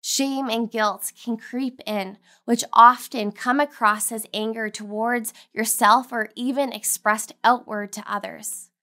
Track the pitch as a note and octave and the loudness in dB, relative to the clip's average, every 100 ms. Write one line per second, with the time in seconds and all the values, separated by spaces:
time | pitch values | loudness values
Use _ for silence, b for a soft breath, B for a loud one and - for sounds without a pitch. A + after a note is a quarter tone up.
0 | - - C4+ C4+ C4+ A3+ A3+ A3+ G#3+ G3 | -6 -2 -2 -2 -2 -2 -4 -2 -2 -2
1 | - - - A3+ - B3 C4 B3+ - G#3+ | -10 -12 -8 -8 -6 -6 -6 -8 -8 -6
2 | F#3+ G3+ b b - A#3 - - A#3 B3 | -6 -12 b b -2 -2 2 10 10 8
3 | - C4 G#3 G#3 B3 C4 D4 - A3 G#3+ | -6 -6 -6 -4 -2 0 0 2 0 2
4 | - A3+ A3 G#3 A3 A3+ G#3+ G#3+ G#3 G#3 | -2 -6 -8 -6 -6 -4 -6 -8 -10 -4
5 | A3+ A#3+ A3+ - B - A3 - G#3+ A#3 | -2 -2 -6 -14 B -6 -4 2 6 4
6 | B3+ A#3+ G#3+ - B3 C4+ C4+ G#3+ - - | 2 -6 -6 -6 -4 -2 -2 -4 -6 -2
7 | - G#3+ - - G#3+ A#3+ - G#3+ G3+ G3+ | 0 -2 -4 0 2 2 -2 -8 -8 -12
8 | - G#3 G3 E3+ - - - _ | -8 -8 -8 -14 -14 -14 -16 _